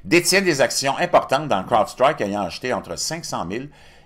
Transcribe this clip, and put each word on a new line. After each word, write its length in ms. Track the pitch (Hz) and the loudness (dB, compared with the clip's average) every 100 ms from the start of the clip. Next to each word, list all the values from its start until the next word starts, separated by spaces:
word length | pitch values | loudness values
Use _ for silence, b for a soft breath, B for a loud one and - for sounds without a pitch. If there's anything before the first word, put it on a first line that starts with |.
détient 380 | - 165 175 185 | 2 2 4 2
des 200 | 185 139 | 2 2
actions 340 | 120 - 139 135 | 2 0 -2 -2
importantes 500 | 175 143 - 135 156 | 2 2 2 0 0
dans 160 | 101 | -2
CrowdStrike, 580 | 92 117 104 - 131 151 | 2 2 0 2 2 2
ayant 220 | 101 104 | -2 -2
acheté 280 | 92 - 127 | -4 -4 -4
entre 260 | 104 92 80 | -4 -4 -8
cinq 280 | - 165 151 | -6 -8 -8
cent 200 | 123 85 | -6 -6
mille 260 | 104 143 B B B | -8 -10 B B B